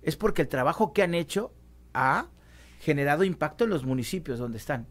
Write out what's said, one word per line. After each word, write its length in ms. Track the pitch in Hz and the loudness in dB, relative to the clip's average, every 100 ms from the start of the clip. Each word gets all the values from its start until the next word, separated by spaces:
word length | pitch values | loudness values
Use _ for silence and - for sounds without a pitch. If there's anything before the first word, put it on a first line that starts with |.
es 140 | - - | -6 -2
porque 260 | 214 - | 0 0
el 60 | 143 | 0
trabajo 440 | 131 135 - 208 | 2 0 2 0
que 100 | 202 | 2
han 120 | 180 | 2
hecho 380 | 170 165 196 240 - - - - | 0 -2 -4 -4 -10 -20 -20 -8
ha 360 | - 131 165 349 - - - - - | 0 2 2 -2 -12 -20 -20 -20 -8
generado 440 | - 143 143 151 | -2 0 2 2
impacto 400 | 190 175 151 - | 2 0 -4 0
en 60 | 233 | 0
los 140 | 170 | 0
municipios 540 | 131 131 117 185 156 120 | -2 -2 -2 -6 -6 -6
donde 200 | 123 113 | -6 -8
están. 280 | - 131 113 | -6 -6 -6